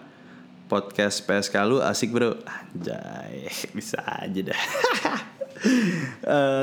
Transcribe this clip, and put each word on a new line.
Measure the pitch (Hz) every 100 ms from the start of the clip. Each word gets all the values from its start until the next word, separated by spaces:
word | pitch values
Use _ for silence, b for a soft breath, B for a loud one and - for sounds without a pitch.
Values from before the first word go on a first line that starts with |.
| B B B B B - -
"Podcast | 101 - - 101 -
P | - 101
S | 101
K | 101
lu | 101 131
asik, | 80 104 113
bro." | 120 117 -
Anjay, | - - - 175 - - - 57 - 65 71 -
<laughs> | - 107
bisa | - - -
aja | - 95 95 -
dah. | -
<laughs> | - 571 508 220 - 277 - - - - 226 254 190 175 135 120
Eh, | - 143 139 135